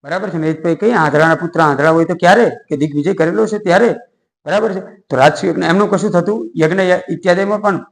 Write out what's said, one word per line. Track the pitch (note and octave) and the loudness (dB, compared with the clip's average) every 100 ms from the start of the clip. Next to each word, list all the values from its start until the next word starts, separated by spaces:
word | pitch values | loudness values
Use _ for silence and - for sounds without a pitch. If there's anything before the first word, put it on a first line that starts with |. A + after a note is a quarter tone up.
બરાબર | C#3+ F3+ G3 | -6 -6 -6
છે. | E3 | -4
ને | D#3 | -4
એ | |
જ | D#3+ | -2
પછી | E3+ E3 | -2 -2
કઈ | G#3 | 0
આંધળાના | A#3 D#3 C#3+ D#3+ | 2 2 2 2
પુત્ર | D#3+ E3+ D#3+ | 2 -2 0
આંધળા | D#3 C3+ D3+ | 0 2 2
હોય | E3 | 2
તો | E3 | 0
ક્યારે, | F3 F3 G#3 G#3 - _ | 0 4 4 2 -2 _
કે | D3 | -4
દિગ્વિજય | D3+ C#3+ D3 | -2 -2 -2
કરેલો | F#3+ D#3+ G3+ G#3+ | 0 -2 0 -2
છે | G#3+ | -2
ત્યારે, | F3+ F3 A#3 - - _ _ _ C#3 | 0 2 2 -2 -10 _ _ _ -4
બરાબર | G3 G#3+ | -2 -2
છે. | F#3+ | -6
તો | F#3 - _ C3 | -10 -20 _ 4
રાજસૂય | C#3+ D3+ F#3+ | 4 4 -4
યજ્ઞ | E3 | -2
એમનું | E3 F3+ G#3 | 0 0 0
કશું | F#3 G#3 | 0 0
થતું, | F3 F3 A3 E4 - | 0 0 -4 -6 -2
યજ્ઞ | D#3 F#3 F#3 F3+ - | 0 2 0 0 -2
ઇત્યાદિમાં | F3 F#3 F3+ G3 G#3 | -4 0 0 0 -2
પણ | G#3 F3+ - | -2 -2 -8